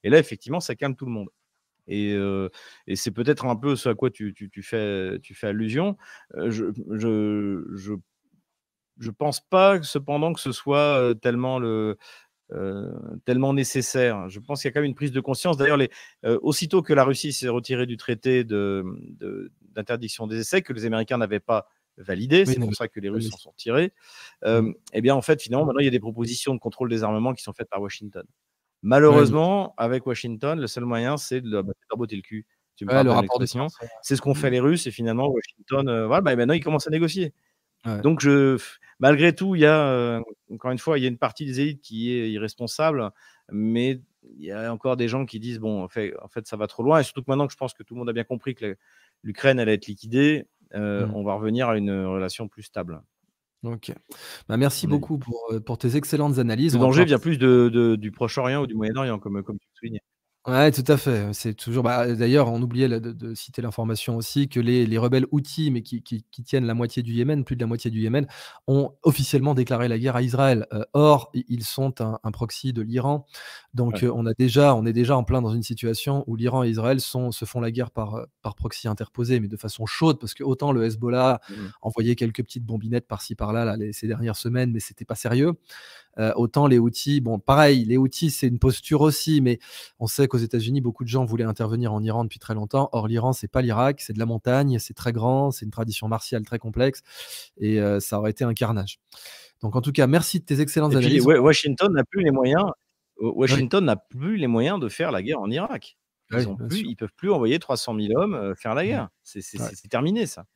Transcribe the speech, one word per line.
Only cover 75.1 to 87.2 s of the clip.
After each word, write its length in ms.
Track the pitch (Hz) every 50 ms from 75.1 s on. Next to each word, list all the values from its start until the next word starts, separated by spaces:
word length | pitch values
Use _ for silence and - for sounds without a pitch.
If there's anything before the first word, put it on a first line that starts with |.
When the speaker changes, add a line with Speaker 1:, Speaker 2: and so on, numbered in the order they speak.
| 139 131
Speaker 2:
en 80 | 120
plein 160 | - 127 131
dans 100 | 120 110 110
une 80 | 117
situation 640 | 110 - 117 107 - 113 113 - - 139 139 139 -
où 120 | - 113 110
l'Iran 260 | 117 120 120 131 127
et 60 | 117
Israël 320 | 113 110 110 120 135 135
sont, 300 | 127 - - 127 127 123 117
se 100 | - 117
font 160 | - - 123
la 100 | 117 117
guerre 220 | 113 120 123 117
par, 240 | _ - 110 104 104
euh, 100 | 117 117 - _ _
par 140 | _ 110 -
proxy 320 | _ - 117 - - - 117
interposé, 540 | 107 - 110 - _ - 120 117 127 120
mais 80 | 107 101
de 80 | 110 104
façon 280 | - 110 - - 110
chaude, 340 | 107 - - 160 160 147 -
parce 140 | - 104 -
que 100 | - 139
autant 260 | 139 131 131 147 143
le 120 | 139 120 113
Hezbollah 560 | 113 110 110 117 120 123 123 127 131 127 110 _ -
Speaker 1:
Mhm. 220 | 101 104 104 95 - _
Speaker 2:
envoyait 340 | - 113 107 - 110 117 120
quelques 280 | 120 123 113 110 - 120
petites 220 | - - 123 120
bombinettes 420 | 110 113 110 107 113 120 120 - _
par-ci 280 | 113 101 - - 113
par-là, 300 | - 110 104 107 113 117
là, 100 | 113 101
les, 160 | 110 107 107
ces 160 | 104 - - 110
dernières 300 | 113 110 117 117 107 -
semaines, 340 | - 120 120 123 127 123
mais 80 | 117 113
c'était 260 | - - - _ 117
pas 100 | _ 113
sérieux. 380 | - - 117 117 127 143 170 170 - _ _ - - - - - - _ _ _ -
Euh, 160 | 110 110 107
autant 320 | - 120 113 - 147 143 143
les 120 | 131 120
Houthis, 420 | 117 120 117 - - 143 143 147